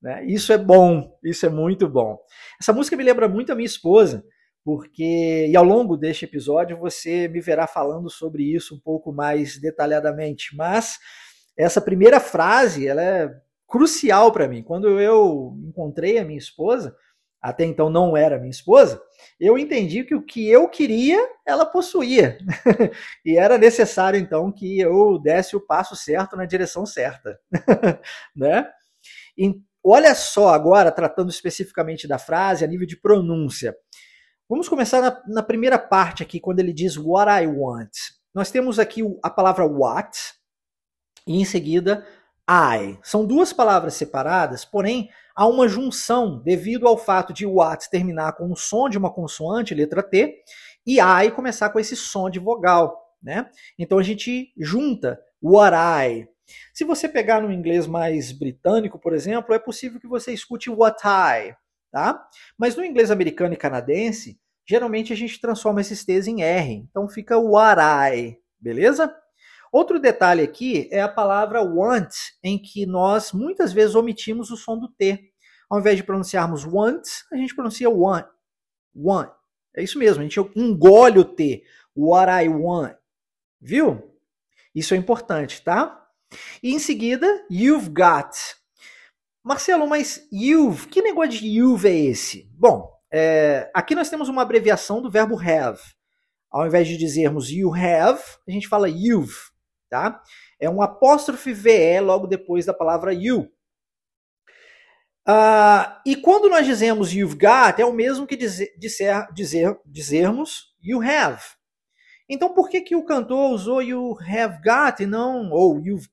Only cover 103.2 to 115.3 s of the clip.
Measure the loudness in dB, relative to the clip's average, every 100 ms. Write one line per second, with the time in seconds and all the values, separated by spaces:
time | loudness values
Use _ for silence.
103.2 | -2 -2 -4 _ _ _ _ _ _ _
104.2 | _ _ _ _ _ _ _ _ _ _
105.2 | 0 4 6 6 6 6 2 -6 -4 0
106.2 | 4 6 6 4 2 0 0 0 -2 -2
107.2 | -4 2 4 6 6 4 0 0 -2 -4
108.2 | -8 -8 -8 -8 -12 -12 -12 -4 -2 -2
109.2 | -4 -10 -4 0 0 -2 _ -14 -4 0
110.2 | 0 -2 -6 -12 _ _ -6 -4 -2 0
111.2 | -2 -4 -16 _ _ _ _ _ _ _
112.2 | -12 -4 -2 0 0 -2 -4 -4 -2 -4
113.2 | -2 -2 -2 -2 -4 -4 -4 -6 -8 -10
114.2 | -8 -4 -4 -2 0 2 2 -2 -6 -4
115.2 | -4